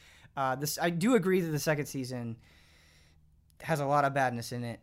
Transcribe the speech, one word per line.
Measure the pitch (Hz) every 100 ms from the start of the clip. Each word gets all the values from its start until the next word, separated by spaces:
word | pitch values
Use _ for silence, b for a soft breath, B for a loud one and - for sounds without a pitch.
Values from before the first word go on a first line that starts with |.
| b b b -
Uh, | 131 131
this, | 147 -
I | 175
do | 170 214 240
agree | 175 180
that | 165
the | 151
second | - 147 135
season | 139 123 123 117 113 b b b b b b b b _ _ _ -
has | - 156
a | 139
lot | 147 139
of |
badness | 139 131 117 113
in | 123
it | 120 113